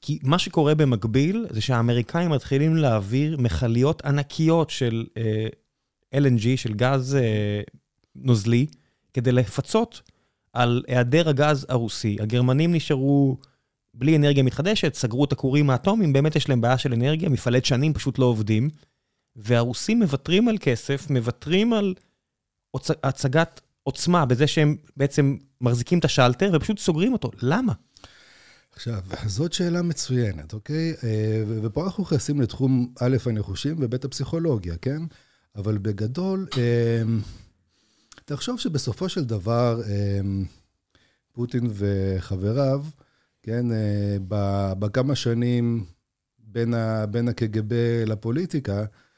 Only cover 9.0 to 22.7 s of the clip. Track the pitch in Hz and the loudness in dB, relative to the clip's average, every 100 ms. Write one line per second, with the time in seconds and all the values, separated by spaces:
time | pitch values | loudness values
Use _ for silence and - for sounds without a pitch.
9 | _ - 123 123 117 - - 220 226 - | _ -4 2 2 2 -2 -2 0 0 -6
10 | _ _ _ _ _ 120 120 120 - 123 | _ _ _ _ _ -2 2 0 0 0
11 | 120 151 160 139 147 147 135 131 117 - | 4 4 4 2 2 2 0 -4 -2 -4
12 | 113 101 107 123 123 131 165 170 - 139 | -2 -2 0 2 2 4 2 2 0 0
13 | 135 143 139 127 _ _ _ _ _ - | 4 4 4 2 _ _ _ _ _ -4
14 | 135 160 147 143 131 - 160 208 165 - | 2 4 4 4 2 2 -2 0 0 -2
15 | 120 117 147 - 135 143 147 127 - 220 | -4 0 0 0 0 2 4 2 2 2
16 | 180 135 151 151 - 127 117 127 139 117 | 4 4 2 0 0 0 2 2 0 0
17 | 127 156 170 127 - 123 - 127 151 147 | 0 0 0 0 2 0 2 2 2 0
18 | - 123 127 113 107 110 135 151 _ _ | -4 0 2 2 0 0 0 -4 _ _
19 | _ _ _ - 104 120 117 120 - 233 | _ _ _ -18 0 0 2 -4 0 2
20 | 202 135 - 180 240 220 - 120 - 135 | 2 0 0 2 2 2 0 -2 -2 -4
21 | - 135 113 - - 180 226 226 202 180 | 0 -2 -2 -6 -2 2 2 2 0 -4
22 | _ _ _ _ _ _ _ | _ _ _ _ _ _ _